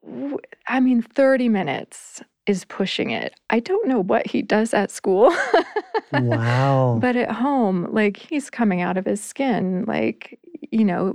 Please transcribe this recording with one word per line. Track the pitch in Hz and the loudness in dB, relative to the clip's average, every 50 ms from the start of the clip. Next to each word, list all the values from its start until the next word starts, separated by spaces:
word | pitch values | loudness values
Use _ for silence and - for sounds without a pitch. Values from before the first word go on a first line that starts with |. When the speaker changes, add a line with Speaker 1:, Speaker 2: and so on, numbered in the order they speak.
| _ | _
Speaker 1:
W-, | - 196 240 262 277 294 - - - - _ _ - | -14 -12 -10 -8 -6 -8 -8 -10 -12 -20 _ _ -4
I | 240 254 | 0 2
mean, | 254 254 254 233 233 | 2 4 4 2 0
thirty | - _ - 277 269 269 262 254 240 | -2 _ 2 4 4 4 4 2 2
minutes | 220 196 180 147 135 - - - - - - - - - - _ _ _ _ | 2 0 0 -2 -4 -6 -8 -12 -18 -20 -20 -20 -20 -20 -20 _ _ _ _
is | - 202 185 - | -2 -2 -2 -2
pushing | _ - - 196 185 - - 208 208 | _ -6 -4 -4 -4 -2 -4 -4 -4
it. | - - - - - _ _ _ | -4 -6 -6 -8 -10 _ _ _
I | - 233 | -2 -2
don't | 233 - 370 403 453 285 | 0 0 -2 -2 0 0
know | 262 240 185 | 0 0 0
what | 190 - 226 - | 0 0 0 0
he | - - 240 - | -2 -4 -4 -2
does | 208 - 214 220 226 - | 0 0 0 0 2 0
at | 214 202 - | 0 0 -2
school. | - - _ - 190 185 220 294 339 - | -4 -6 _ 0 2 6 6 6 4 4
<laughs> | - - - 349 339 - - 427 - - - 453 - _ - | -2 2 2 2 2 2 -4 -8 -8 -4 -6 -6 -6 _ -2
Speaker 2:
Wow. | 139 127 120 113 117 117 117 120 123 135 139 135 131 131 127 120 - | 0 0 2 0 0 0 2 2 2 2 4 4 4 4 2 2 2
Speaker 1:
But | - 247 247 | 2 2 2
at | 247 240 - | 2 0 -2
home, | 226 214 233 277 285 269 240 196 190 180 170 - | -2 -2 0 0 2 2 2 2 2 0 -2 -2
like, | - 220 208 202 202 | 0 2 2 2 0
he's | - - - 330 294 269 - | -2 -10 -6 -6 -6 -6 -6
coming | - - 240 208 185 180 | -4 0 0 2 2 2
out | 175 180 185 | 0 -2 -2
of | 185 190 | -2 -2
his | 214 208 208 - | -2 -4 -4 -4
skin. | - - - 277 269 233 - 185 185 190 180 - | -12 -6 -4 -2 0 0 0 0 0 -2 -2 -2
Like, | - - 78 - - 226 _ - - - - _ - - - - - | -2 -2 0 0 -2 -2 _ -12 -20 -20 -20 _ -20 -20 -18 -14 -4
you | - 226 220 | 0 2 2
know | 202 175 165 170 190 - | 2 2 0 -2 -2 -2